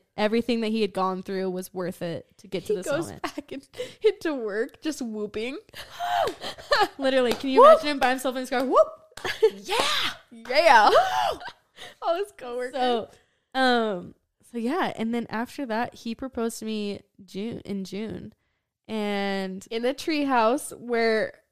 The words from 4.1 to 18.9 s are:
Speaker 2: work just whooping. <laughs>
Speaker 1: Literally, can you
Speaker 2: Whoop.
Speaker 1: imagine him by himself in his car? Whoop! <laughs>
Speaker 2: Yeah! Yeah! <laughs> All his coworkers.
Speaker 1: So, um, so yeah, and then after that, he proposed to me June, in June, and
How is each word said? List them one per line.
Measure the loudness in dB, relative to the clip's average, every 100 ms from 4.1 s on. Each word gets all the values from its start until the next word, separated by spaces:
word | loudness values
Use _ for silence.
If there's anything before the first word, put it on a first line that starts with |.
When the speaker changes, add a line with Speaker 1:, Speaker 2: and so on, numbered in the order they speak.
| 2 -2 -4
Speaker 2:
work | -4 -2 -4 -6
just | -8 -6
whooping. | -6 -6 -6 -6 -6 -8 -14 -18 -16 -8 -2 0 0
<laughs> | -4 -10 -10 0 2 2 0
Speaker 1:
Literally, | 0 2 2
can | 0 2
you | 8
Speaker 2:
Whoop. | 10
Speaker 1:
imagine | 10 6
him | 0
by | 0
himself | 0 -2 -4
in |
his | -4
car? | -2
Whoop! | 2 4 4 0 _ -10
<laughs> | -8 2 2 2
Speaker 2:
Yeah! | -4 -2 0 0 -4 -6 _
Yeah! | -16 -2 4 8 8 8 6 4 2 -2 -2 -8
<laughs> | -16 _ -20 -20 -8
All | -2 -2
his | -4 -10
coworkers. | -10 -8 -6
Speaker 1:
So, | -2 0 0 -4 -14 _ _ _
um, | 0 2 4 2 -2 -8 -18 _ _ _
so | -6
yeah, | -2 0 -2 -2
and | -4
then | -4 -4
after | -6 -8 -8 -6
that, | -4 -6 -8
he | -10 -8
proposed | -8 -4 -6 -6
to | -8
me | -6 -6 -8 -12 -20
June, | -16 -10 -8 -8 -8
in | -8 -8
June, | -8 -8 -10 -14 -20 _ _ _ _
and | -10